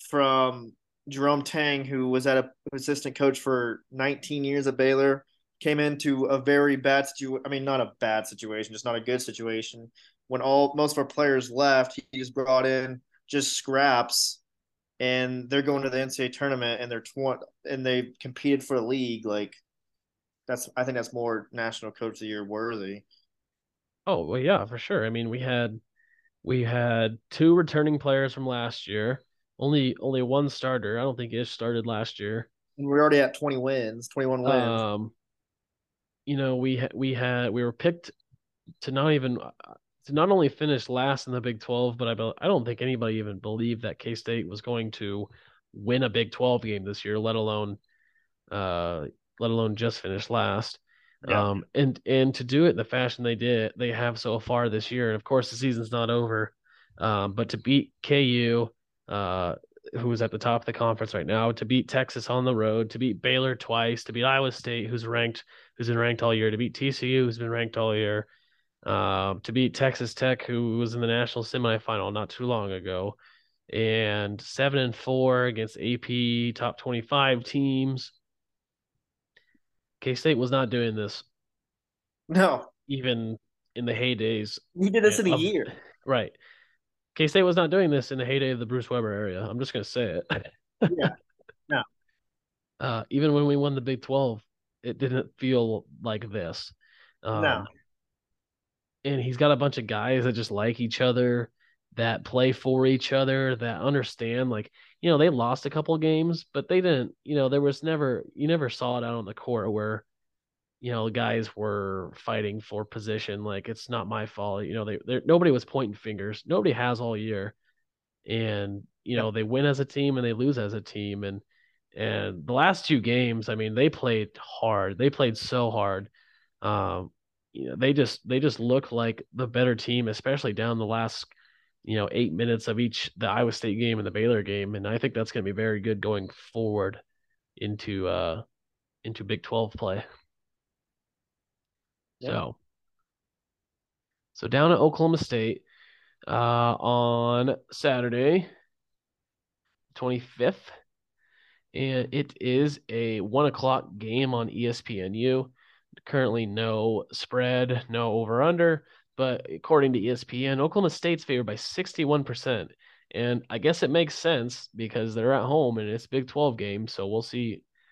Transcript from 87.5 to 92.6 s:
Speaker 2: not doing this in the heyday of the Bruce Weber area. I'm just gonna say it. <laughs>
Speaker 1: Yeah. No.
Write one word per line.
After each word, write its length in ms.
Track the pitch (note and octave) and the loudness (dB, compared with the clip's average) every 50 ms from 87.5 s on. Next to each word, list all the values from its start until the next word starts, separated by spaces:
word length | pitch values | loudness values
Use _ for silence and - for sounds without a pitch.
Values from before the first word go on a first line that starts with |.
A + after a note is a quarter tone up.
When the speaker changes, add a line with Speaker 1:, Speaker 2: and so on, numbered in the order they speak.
| E3 | 4
Speaker 2:
not 120 | F3+ E3+ D3+ | 4 4 4
doing 220 | F3+ G3 F#3 D#3 | 4 4 4 4
this 200 | C#3+ C3+ A#2+ - | 4 2 0 -2
in 60 | C#3 | -6
the 80 | C3 B2 | -6 -2
heyday 240 | B2+ C3+ C3+ C3+ C3 | 0 0 0 0 0
of 100 | B2+ A#2 | -2 -2
the 60 | A#2+ | -4
Bruce 240 | A#2 B2+ B2+ A#2 - | -4 -4 -4 -2 -2
Weber 240 | B2+ A#2+ A2+ G#2+ | -2 -2 -2 -2
area. 320 | G2+ G2+ G#2+ G2 F2+ F#2 G#2+ | -2 -4 -4 -4 -4 -6 -6
I'm 140 | G2+ A2+ B2 | -6 -6 -6
just 160 | C3+ - - | -6 -4 -4
gonna 100 | A2+ G2+ | -6 -6
say 360 | - - B2 A#2+ G2 D#2+ F2 - - | -4 -2 -2 -2 -2 -2 -4 -4 -4
it. 220 | - - - - _ _ _ _ | -4 -4 -4 -10 _ _ _ _
<laughs> 200 | _ - A3+ E3+ - - | _ 0 2 2 2 2
Speaker 1:
Yeah. 120 | - D3 - - _ _ _ _ _ - - _ _ - | 0 0 -2 -4 _ _ _ _ _ -20 -20 _ _ -2
No. 140 | D3 B2 G#2+ - _ _ _ _ _ _ _ _ _ _ _ _ _ _ | -2 -2 -2 -4 _ _ _ _ _ _ _ _ _ _ _ _ _ _